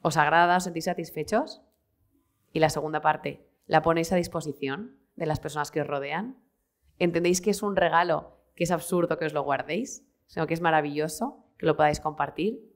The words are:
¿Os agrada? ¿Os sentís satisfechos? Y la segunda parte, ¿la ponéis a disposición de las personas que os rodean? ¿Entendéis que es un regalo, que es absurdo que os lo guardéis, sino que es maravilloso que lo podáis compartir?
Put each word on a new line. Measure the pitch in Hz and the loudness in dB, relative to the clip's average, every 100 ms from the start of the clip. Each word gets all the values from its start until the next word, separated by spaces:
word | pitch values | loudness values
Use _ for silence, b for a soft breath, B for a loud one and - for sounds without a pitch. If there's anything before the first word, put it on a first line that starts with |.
¿Os | 170 151 | 0 2
agrada? | 151 165 175 180 | 4 6 6 4
¿Os | |
sentís | 180 165 | 0 -6
satisfechos? | 160 175 160 - 151 214 302 - _ _ _ _ _ _ _ _ _ | -4 -4 -6 -8 -2 -2 -2 -10 _ _ _ _ _ _ _ _ _
Y | 156 | 2
la | 156 | 2
segunda | - 151 151 | 2 -2 0
parte, | 151 151 147 139 _ _ _ | 0 0 -4 -10 _ _ _
¿la | 160 | 2
ponéis | 156 165 165 | 4 2 2
a | 185 | 0
disposición | 170 170 151 139 135 143 233 _ _ - | 0 -6 -8 -8 -6 -6 -10 _ _ -8
de | 160 | -4
las | 151 | -4
personas | 156 151 147 | -4 -6 -4
que | 156 | -4
os | 143 | -2
rodean? | 143 139 156 226 269 _ _ _ _ _ _ | -4 -4 -6 -8 -12 _ _ _ _ _ _
¿Entendéis | 175 165 175 180 | 0 2 2 2
que | 214 | 0
es | 202 | 0
un | 208 190 | 0 2
regalo, | 175 165 175 151 - _ _ | 2 4 2 0 -4 _ _
que | - | -6
es | 170 | -2
absurdo | 175 - 180 170 156 | -2 0 0 0 0
que | 156 | -2
os | |
lo | 147 | -2
guardéis, | 139 135 139 165 269 - _ _ _ | -2 -2 -2 -6 -6 -12 _ _ _
sino | - 156 | -6 -2
que | |
es | 165 | 0
maravilloso | 170 160 147 143 156 - 247 - _ _ | 2 2 2 -2 -4 -4 -8 -8 _ _
que | 165 | 0
lo | 147 | 4
podáis | 151 147 | 4 2
compartir? | 156 151 143 - 185 254 - | -4 -4 -6 -2 -4 -4 -14